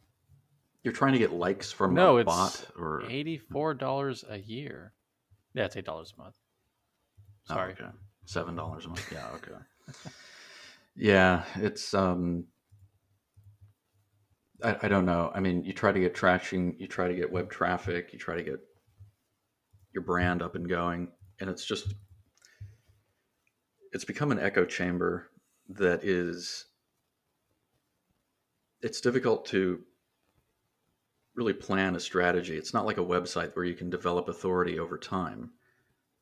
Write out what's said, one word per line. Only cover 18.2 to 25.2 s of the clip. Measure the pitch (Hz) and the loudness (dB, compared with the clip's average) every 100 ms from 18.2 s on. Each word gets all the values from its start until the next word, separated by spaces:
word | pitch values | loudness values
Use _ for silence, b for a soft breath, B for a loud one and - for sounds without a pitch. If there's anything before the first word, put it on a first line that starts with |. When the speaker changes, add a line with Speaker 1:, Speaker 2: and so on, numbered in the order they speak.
| - 85 | -6 -6
Speaker 1:
to | |
get | 76 67 - _ _ _ - _ _ _ _ _ _ _ _ | -6 -8 -12 _ _ _ -20 _ _ _ _ _ _ _ _
your | 95 | -8
brand | 85 90 90 90 | 0 2 4 2
up | 85 - | -2 -4
and | 87 | -2
going, | 87 87 85 87 - - - | 0 0 -2 -6 -10 -20 -10
and | 95 | -8
it's | 87 - | -6 -6
just, | 104 98 101 - - _ _ B B 101 104 B B _ _ _ _ _ _ _ _ - | -6 -6 -8 -14 -20 _ _ B B -20 -20 B B _ _ _ _ _ _ _ _ -14
it's | - - | -12 -8
become | - 147 | -4 0
an | 113 | 0
echo | 101 - | 2 2
chamber | 90 - 90 90 87 - | 2 0 -2 0 0 -2